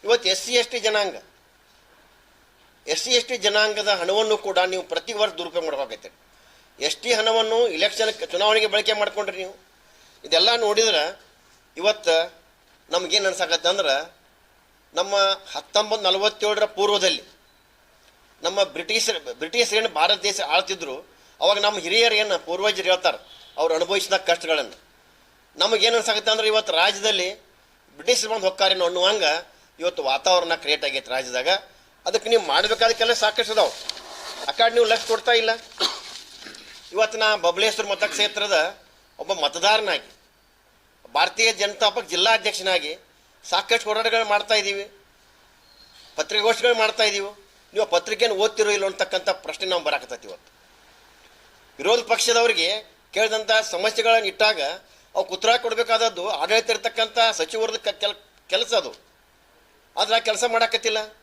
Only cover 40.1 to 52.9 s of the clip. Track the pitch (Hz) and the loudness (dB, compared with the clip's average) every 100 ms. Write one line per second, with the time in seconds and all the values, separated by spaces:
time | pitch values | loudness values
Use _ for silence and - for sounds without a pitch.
40.1 | - _ _ _ _ _ _ _ _ - | -20 _ _ _ _ _ _ _ _ -6
41.1 | 143 185 - 226 220 202 202 214 226 185 | 0 0 2 0 2 -4 2 0 0 -4
42.1 | 175 202 226 214 208 190 180 147 170 _ | 0 4 4 0 -4 -2 0 -2 -10 _
43.1 | _ _ _ - 175 - 233 214 214 226 | _ _ _ -4 -4 0 -2 0 -2 0
44.1 | 226 214 208 208 214 196 196 202 - _ | 0 2 2 4 0 0 -6 -8 -16 _
45.1 | _ _ _ _ _ _ _ - - - | _ _ _ _ _ _ _ -20 -20 -14
46.1 | - 156 214 214 226 240 226 214 214 214 | -8 -2 0 2 2 2 4 2 2 0
47.1 | 202 196 208 - _ _ 202 208 175 190 | 0 -6 -12 -20 _ _ -2 0 0 0
48.1 | 214 233 196 214 214 214 202 196 190 185 | 0 0 2 -2 0 0 0 -2 -4 -4
49.1 | 185 190 185 - 151 190 175 151 143 123 | -2 -2 -4 -6 -8 -4 -2 -2 -4 -6
50.1 | 123 101 90 _ _ _ _ _ _ _ | -16 -14 -20 _ _ _ _ _ _ _
51.1 | _ - _ _ _ _ - 156 240 233 | _ -20 _ _ _ _ -6 2 2 2
52.1 | 226 - 233 233 202 170 214 - | 0 2 4 4 2 0 -2 -8